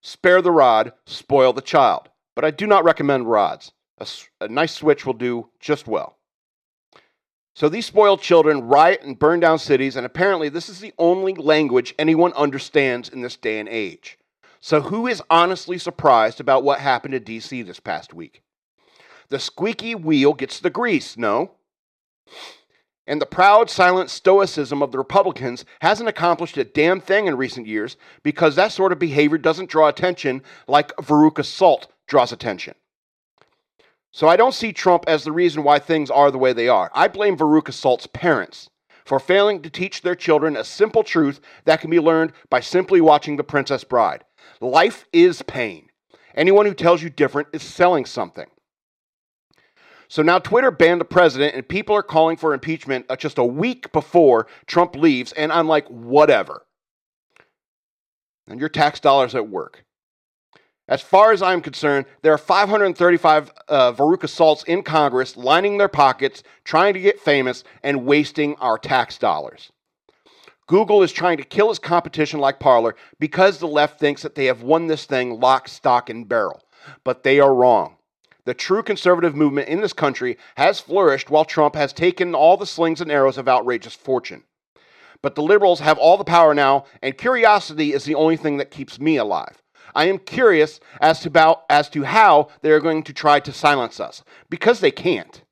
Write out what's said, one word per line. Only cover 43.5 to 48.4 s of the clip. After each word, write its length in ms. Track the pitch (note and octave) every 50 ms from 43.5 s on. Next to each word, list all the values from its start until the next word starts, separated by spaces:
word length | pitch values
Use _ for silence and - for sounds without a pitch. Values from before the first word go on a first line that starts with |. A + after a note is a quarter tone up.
| - C#3+ C3 - C#3 B2 -
Bride. 400 | _ - A#2+ A2 F2 C#2 B1 _ _ _ _ _ _ _ _
Life 460 | A2+ B2+ B2+ D#3+ F3 A3+ - - _ _
is 300 | - E3+ F3 F3+ E3 -
pain. 460 | - - - C3+ A#2+ G#2+ F2+ D#2 _ _ _ _ _ _ _ _ _ _ _
Anyone 320 | - D#3 F#3 G3 G#3 G#3
who 80 | G#3 F#3
tells 260 | - D#3+ E3+ F3 E3
you 100 | D#3+ E3+
different 360 | C3+ - D3 C3+ - C#3+ D3 _
is 100 | - D#3
selling 420 | - - - - F3 F3+ F3+ D3+ A#2+
something. 440 | - - - G2+ E2 _ -